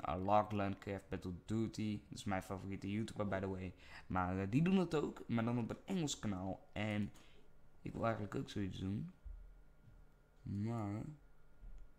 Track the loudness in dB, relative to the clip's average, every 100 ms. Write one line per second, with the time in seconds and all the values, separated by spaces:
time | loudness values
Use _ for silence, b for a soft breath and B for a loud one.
0 | 0 0 6 6 6 4 2 0 -4 -6
1 | -4 -4 -4 -6 -2 0 0 0 -2 -2
2 | -6 -6 -2 0 0 -6 -4 -4 -2 0
3 | -2 0 0 0 0 -2 -6 -8 B B
4 | B 2 4 2 4 6 8 6 6 4
5 | 2 -2 0 2 4 2 0 -4 -2 0
6 | 2 0 -2 0 -2 -4 -6 -2 0 2
7 | 0 B B B B -18 -18 -10 -6 0
8 | 2 2 0 -2 -2 -2 -2 -2 -2 -2
9 | -4 -8 -12 -12 -14 -18 -20 -20 -20 -20
10 | -20 -20 -20 -12 -4 0 0 0 -2 -2
11 | -4 -10 -16 -20 -18 -16 -12 -12 -12